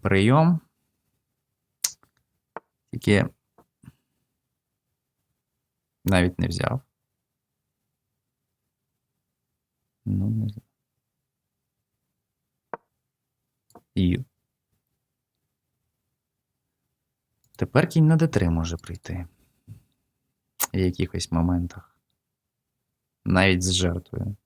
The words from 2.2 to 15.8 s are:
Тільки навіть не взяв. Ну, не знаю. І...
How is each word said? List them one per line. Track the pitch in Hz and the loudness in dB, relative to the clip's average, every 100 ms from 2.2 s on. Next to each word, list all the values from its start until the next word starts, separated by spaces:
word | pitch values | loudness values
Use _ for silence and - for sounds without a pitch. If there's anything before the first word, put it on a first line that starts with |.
| _ _ _ - _ _ _ | _ _ _ -20 _ _ _
Тільки | 123 - 101 - _ _ _ _ _ - _ _ _ _ _ _ _ _ _ _ _ _ _ _ _ _ _ _ _ _ _ - | -6 2 2 2 _ _ _ _ _ -20 _ _ _ _ _ _ _ _ _ _ _ _ _ _ _ _ _ _ _ _ _ 0
навіть | 92 90 - | 2 2 0
не | 87 | -4
взяв. | 87 - 131 _ _ _ _ _ _ _ _ _ _ _ _ _ _ _ _ _ _ _ _ _ _ _ _ _ _ _ _ _ _ _ _ 110 | -2 -2 -4 _ _ _ _ _ _ _ _ _ _ _ _ _ _ _ _ _ _ _ _ _ _ _ _ _ _ _ _ _ _ _ _ -6
Ну, | 98 101 | -4 -2
не | 110 107 | -4 -6
знаю. | 107 _ _ _ _ _ _ _ _ _ _ _ _ _ _ _ _ _ _ _ _ _ - _ _ _ _ _ _ _ _ _ - _ - | -8 _ _ _ _ _ _ _ _ _ _ _ _ _ _ _ _ _ _ _ _ _ -18 _ _ _ _ _ _ _ _ _ -20 _ -2
І... | 90 87 - _ _ _ _ _ _ _ _ _ _ _ _ _ _ _ | 0 0 -6 _ _ _ _ _ _ _ _ _ _ _ _ _ _ _